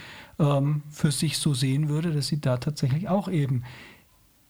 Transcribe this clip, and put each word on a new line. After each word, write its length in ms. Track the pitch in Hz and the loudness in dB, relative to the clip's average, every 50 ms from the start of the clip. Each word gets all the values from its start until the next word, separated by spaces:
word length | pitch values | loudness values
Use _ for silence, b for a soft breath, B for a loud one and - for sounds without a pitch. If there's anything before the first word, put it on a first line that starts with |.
| B B B B B B B - | B B B B B B B 2
ähm, 440 | 156 143 143 139 139 143 151 147 - - | 2 4 4 4 2 2 0 -2 -4 -8
für 220 | - - - 156 | -4 0 0 0
sich 280 | 143 - 165 151 - - | 2 2 0 -2 -2 0
so 140 | - 160 143 | 0 0 2
sehen 360 | 120 135 131 135 143 156 147 | 2 2 2 2 2 2 0
würde, 220 | 147 156 165 175 156 | 0 0 0 0 0
dass 140 | 147 135 - | 0 0 -2
sie 120 | 165 147 | -2 -2
da 160 | - 143 123 123 | 0 0 0 0
tatsächlich 520 | - - 147 - - 127 131 156 196 226 | -2 -4 -2 0 0 2 2 0 0 0
auch 180 | - 208 196 190 | 0 0 0 0
eben 340 | 190 156 143 127 135 123 B B B B B B B B B B _ _ _ _ _ _ _ _ | 0 0 2 2 0 -2 B B B B B B B B B B _ _ _ _ _ _ _ _